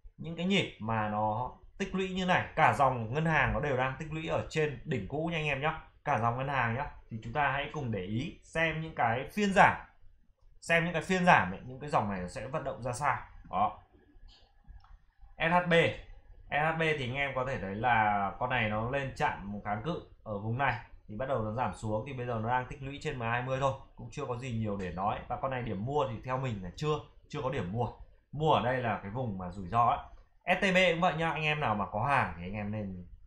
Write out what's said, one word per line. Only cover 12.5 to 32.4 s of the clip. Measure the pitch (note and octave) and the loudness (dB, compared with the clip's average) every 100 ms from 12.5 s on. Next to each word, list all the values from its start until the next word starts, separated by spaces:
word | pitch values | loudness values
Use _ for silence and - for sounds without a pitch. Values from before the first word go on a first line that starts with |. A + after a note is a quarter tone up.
| D3+ | -6
động | D3 - | -6 -6
ra | B2 | -6
sao. | A#2+ C#3+ A#2 - - - | -2 0 -2 -6 -18 -4
Đó. | F#2 G#2+ - - - _ - - - - _ - - - - _ _ - - | 0 0 -2 -18 -20 _ -20 -20 -20 -20 _ -20 -20 -20 -20 _ _ -14 -2
S | D#3+ | 2
H | F3 F3 | 4 6
B, | E3 D3 - - - - - - | 6 6 0 -10 -18 -20 -20 -4
S | C#3+ | 0
H | D#3 D#3+ | 2 2
B | |
thì | D#3+ D3+ | 0 0
anh | A#2+ | -2
em | C#3 C#3 | -2 -2
có | B2+ | -2
thể | B2+ A2 | -2 -2
thấy | F#2+ | -4
là | G2+ B2 A2+ G#2+ G2+ G2 - | 0 4 6 4 4 0 -2
con | B2 | 0
này | B2 G#2+ | 0 2
nó | G#2+ A#2+ | 0 0
lên | C#3 C3 B2 | -2 -2 0
chạm | D3 - G3+ | -2 -2 -6
một | G3+ | -6
kháng | G#2 G#2 | -4 -4
cự | D3+ E3+ - - | -2 -6 -8 -16
ở | A2 G2+ | -8 -6
vùng | G#2+ B2 | -4 0
này | C3+ A2+ - - - | 0 -2 -8 -20 -12
thì | G#2+ | -6
bắt | C3+ | -2
đầu | B2 | -2
nó | G#2+ | -2
giảm | A#2 A2 | -2 -4
xuống, | F2 A2 G#2+ C3+ | -4 -4 -4 -4
thì | |
bây | B2+ A#2+ | -8 -4
giờ | A2+ | -4
nó | A2 | 0
đang | B2+ A#2+ | 0 -2
tích | C#3 | -8
lũy | C#3 C#3+ | -10 -6
trên | D#3 B2+ | -6 -4
M | |
hai | A2+ A#2+ | -2 -2
mươi | B2+ C3 | 0 0
thôi, | C#3 C3+ - - | 0 -2 -10 -16
cũng | A#2+ | -12
chưa | D3 C3 | -8 -6
có | A#2+ | -6
gì | C3 | -4
nhiều | A2+ G#2+ G2 | -2 -2 -2
để | F2+ | -4
nói. | F2 G#2 C3 - | -2 -2 -2 -4
Và | A#2+ | -4
con | C3+ | -2
này | C3 | -2
điểm | A2 F#2+ | -4 -4
mua | B2 D3 C3 | 0 0 0
thì | A2 | -2
theo | B2+ C3 | -4 -4
mình | C3 G#2 | -2 -4
là | F2+ - | -8 -4
chưa, | D3+ D3+ - - - | -2 -2 -4 -18 -12
chưa | D3 | -6
có | E3 | -4
điểm | C3+ F2+ | -2 -2
mua. | A2+ A#2 - - - _ | -2 -4 -6 -18 -20 _
Mua | C#3+ D#3 | 0 4
ở | A2+ | 4
đây | A#2+ C3 | 4 0
là | A2+ G2 | 0 -2
cái | G2 | -4
vùng | B2 B2 F#2+ | -6 -4 -4
mà | F2+ | -6
rủi | G2 F2 | -8 0
ro | A#2 | 4
ấy. | A#2 C#3 - - - _ - F#3 | 4 2 -4 -18 -20 _ 0 2
S | |
T | G3 | 4
B | F3+ F#3 | 6 6
cũng | E3 | 6
vậy | F3+ D3+ | 4 2
nhá, | E3 | 0
anh | D#3 | 0
em | D#3 D3+ | 0 0
nào | B2+ | 0
mà | G#2 F#2 | 0 -2
có | G#2 | 0
hàng | C3 C3+ F#2+ | 2 2 2
thì | E2+ | -4